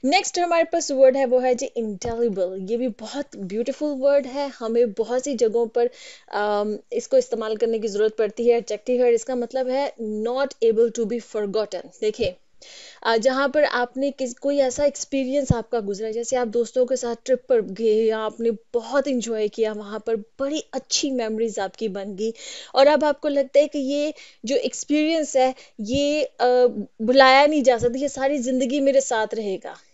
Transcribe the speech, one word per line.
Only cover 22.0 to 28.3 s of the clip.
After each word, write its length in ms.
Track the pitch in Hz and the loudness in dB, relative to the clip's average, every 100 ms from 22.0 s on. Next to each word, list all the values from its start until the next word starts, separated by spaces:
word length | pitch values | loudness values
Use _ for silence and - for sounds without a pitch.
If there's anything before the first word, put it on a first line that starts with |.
| 196 190 | -10 -6
गई 180 | 220 226 - - - - | -6 -6 -14 -18 -4 6
और 120 | 277 | 6
अब 160 | 302 | 6
आपको 240 | 302 285 311 | 2 0 -2
लगता 320 | 277 269 285 | 0 2 4
है 80 | 294 | 2
कि 120 | 302 | 0
ये 340 | 262 285 294 294 - _ 220 | -2 0 -2 -4 -18 _ -2
जो 100 | 277 | -2
एक्सपीरियंस 800 | 247 - - 294 302 330 294 269 | -2 -8 -2 0 2 0 0 2
है, 200 | 254 262 - - | 2 0 -16 -12
ये, 420 | 208 262 285 302 | -4 0 0 0
अ, 240 | 277 _ 247 247 247 214 202 _ | -2 _ 2 4 4 2 -10 _
भुलाया 440 | 220 262 262 269 294 | 2 6 8 8 6
नहीं 180 | 302 | 4
जा 140 | 254 233 | 4 4
सकता, 220 | 240 247 | 0 -2
ये 100 | 277 | -4
सारी 280 | 262 269 | -2 -2